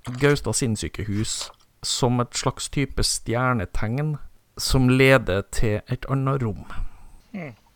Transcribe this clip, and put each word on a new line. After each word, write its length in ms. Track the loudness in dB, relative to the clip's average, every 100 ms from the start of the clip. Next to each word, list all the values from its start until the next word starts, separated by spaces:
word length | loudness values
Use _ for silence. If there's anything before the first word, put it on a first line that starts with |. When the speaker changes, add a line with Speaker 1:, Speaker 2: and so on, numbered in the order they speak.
| -12
Speaker 1:
Gaustad 480 | 0 2 2 0 -2
sinnssykehus 960 | -2 -2 -6 -8 -4 -2 -2 -4 -10 -14 _ _
som 360 | -6 0 2 2
et 160 | -2 -2
slags 340 | -4 -4 -6
type 340 | -4 -4 0
stjernetegn 1120 | 0 -2 -2 0 0 0 0 -2 -2 -2 -2 -4 -8 -18 _ -8
som 280 | 0 4 6
leder 540 | 6 6 6 4 -2 -2
til 280 | 0 2 2 -2
et 180 | -8 -4
annet 340 | -2 0 -2
rom. 180 | -2 -6 -8 -6 -6 -6 -18 -20 _
Speaker 2:
Mm. 240 | -14 -12 -16 _